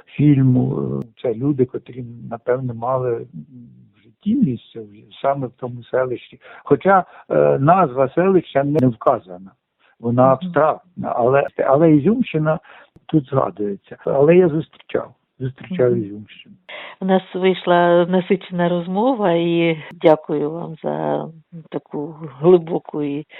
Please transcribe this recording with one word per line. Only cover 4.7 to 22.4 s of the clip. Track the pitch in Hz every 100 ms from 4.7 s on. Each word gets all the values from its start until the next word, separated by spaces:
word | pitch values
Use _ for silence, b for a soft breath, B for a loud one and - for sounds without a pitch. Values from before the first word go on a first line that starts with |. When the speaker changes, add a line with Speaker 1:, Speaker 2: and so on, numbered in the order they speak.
| 117
Speaker 1:
в-, | 104 104 120 -
саме | 135 143 127
в | -
тому | 127 123
селищі. | 113 123 127 117 - - B B
Хоча, | - 143 185 190 B B -
е, | 151 147 143
назва | 139 190 160 127 131
селища | - 190 185 - 135
не | 143 151 131
вказана, | 110 - 117 92 90 95 _ _ _ _ _
вона | 113 120
Speaker 2:
Мгм. | 131
Speaker 1:
абстрактна, | 131 185 160 151 120 _ - - -
але, | 120 139 - - -
але | 139 165
Ізюмщина | 151 147 247 - 156 156 156 b b b _ -
тут | 160 131
згадується. | 135 - 180 208 196 - -
Але | - 139 147 180
я | 180
зустрічав, | 156 - - - - - _ _ -
зустрічав | 131 - - 180 123
Speaker 2:
Мгм. | 120
Speaker 1:
Ізюмщину. | 101 104 107 - - - - B B -
Speaker 2:
У |
нас | 190 190 185
вийшла | 185 185 180 - 175 175 175 175
насичена | 185 175 185 - 180 175
розмова, | 175 170 190 247 247 202
і | 170 170 170 170 160 -
дякую | 170 165 156 - 147 147
вам | 165 160 160
за | 151 151 156 147 151 160 _ 170 -
таку | - - 151 147 151 160 131